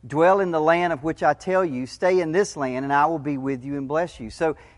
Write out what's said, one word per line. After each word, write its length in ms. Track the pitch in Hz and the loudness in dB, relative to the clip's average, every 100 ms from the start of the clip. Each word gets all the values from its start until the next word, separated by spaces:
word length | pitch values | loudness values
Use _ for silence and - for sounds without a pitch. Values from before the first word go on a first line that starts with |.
| 120 | -4
Dwell 360 | 143 170 196 | 2 4 4
in 100 | 190 | 2
the 80 | 160 | 2
land 320 | 156 170 175 | 2 2 0
of 120 | 156 | -2
which 200 | 156 156 | -4 0
I 100 | 160 | 0
tell 300 | 147 - 185 | 0 0 0
you. 220 | 185 123 127 | 0 -4 -8
Stay 340 | - 180 185 | -2 2 2
in 140 | 165 | 2
this 240 | 170 202 - | 0 0 -2
land, 260 | 135 127 | -6 -4
and 100 | 139 | 0
I 120 | 143 151 | 2 2
will 140 | 160 | 0
be 180 | 139 139 | -4 -4
with 260 | 135 135 | -4 -6
you 140 | 131 143 | -6 -8
and 100 | 135 | -4
bless 320 | 151 175 - | -2 -2 -8
you." 100 | 110 | -14
So 260 | - 160 - - | -2 -2 -2 -12